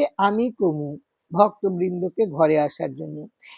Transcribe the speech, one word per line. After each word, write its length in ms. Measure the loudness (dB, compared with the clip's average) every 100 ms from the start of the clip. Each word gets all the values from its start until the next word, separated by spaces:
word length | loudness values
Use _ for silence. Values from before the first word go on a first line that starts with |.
| 0 2
আমি 280 | 2 2 0
কমু 380 | 0 0 0 -6 -10 -16 _ _
ভক্তবৃন্দকে 880 | 2 2 2 -2 0 -2 -2 -4 -2 -2
ঘরে 300 | 2 4 4
আসার 340 | 0 -2 -8
জন্য।" 240 | -8 -12 -12 -14 _ -20